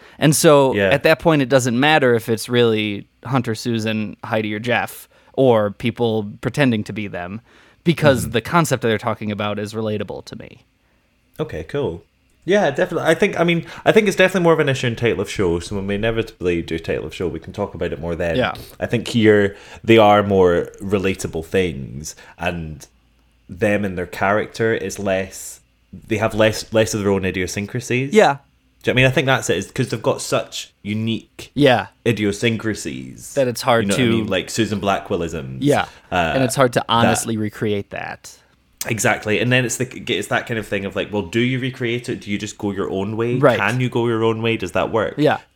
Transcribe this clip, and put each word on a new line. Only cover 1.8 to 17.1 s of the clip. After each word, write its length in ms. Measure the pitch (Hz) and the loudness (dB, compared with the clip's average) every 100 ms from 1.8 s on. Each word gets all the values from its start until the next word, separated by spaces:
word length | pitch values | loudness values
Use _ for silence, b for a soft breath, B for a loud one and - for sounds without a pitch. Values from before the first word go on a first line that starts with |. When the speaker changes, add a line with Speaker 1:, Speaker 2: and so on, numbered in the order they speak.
| 147 156 127 | 4 4 4
Speaker 1:
if 140 | 117 113 | 2 0
it's 200 | 110 - | -4 0
really 580 | 123 120 110 107 101 - _ | 4 4 2 0 -4 -10 _
Hunter, 300 | 120 131 120 | -2 -2 -2
Susan, 640 | 110 120 113 110 110 104 - | -4 -2 -2 -2 -2 -4 -8
Heidi, 280 | 110 110 107 | -4 -2 -2
or 40 | 107 | -4
Jeff, 500 | 120 113 98 - - b b | 0 0 -2 -8 -20 b b
or 360 | - 135 113 104 | 2 4 4 2
people 600 | 101 120 110 120 110 104 - | -2 -4 -2 0 0 -4 -8
pretending 440 | 123 147 135 110 | -6 0 2 2
to 80 | - | -2
be 140 | 104 101 | -8 -8
them, 320 | 90 87 104 b b b b | -8 -8 -10 b b b b
because 380 | - 156 151 127 | -2 2 2 2
Speaker 2:
Mm-hmm. 100 | 113 | 0
Speaker 1:
the 80 | 113 | -4
concept 420 | - 170 160 127 | 0 0 0 0
that 60 | 117 | 0
they're 100 | 107 | 0
talking 340 | 117 107 107 | -2 -4 -6
about 260 | 104 104 104 | -4 -4 -4
is 140 | 107 | -6
relatable 500 | 110 110 104 101 67 - | -6 -4 -4 -6 -10 -14
to 100 | - | -16
me. 260 | - - _ _ _ _ _ _ _ - | -18 -20 _ _ _ _ _ _ _ -10
Speaker 2:
Okay, 240 | 156 82 | -8 -8
cool. 380 | 78 139 117 85 - _ _ _ | -8 -4 -4 -6 -14 _ _ _
Yeah, 260 | - 202 165 | 0 2 2
definitely. 380 | 139 180 160 147 | 0 -2 0 0
I 40 | |
think, 240 | 165 202 - | 2 0 2
I 60 | |
mean, 220 | 170 170 B B | 0 0 B B
I 80 | - | 4
think 160 | 208 208 | 4 4
it's 80 | - | 4
definitely 280 | 185 190 | 2 4
more 100 | 170 | 4
of 40 | 156 | 4
an 100 | 147 | 2
issue 160 | 127 123 | 0 -2
in 100 | 113 | 0
title 240 | 120 87 | 0 0
of 80 | 101 | -2
show, 280 | - 92 85 | 0 0 0
so 160 | - 101 | -4 -6
when 100 | 98 | -4
we 80 | 101 | -2
inevitably 640 | 113 113 92 - 90 87 | -2 -2 -6 -4 -2 0
do 160 | 82 82 | -2 -6
title 260 | - 67 | -4 -4
of 80 | 65 | -6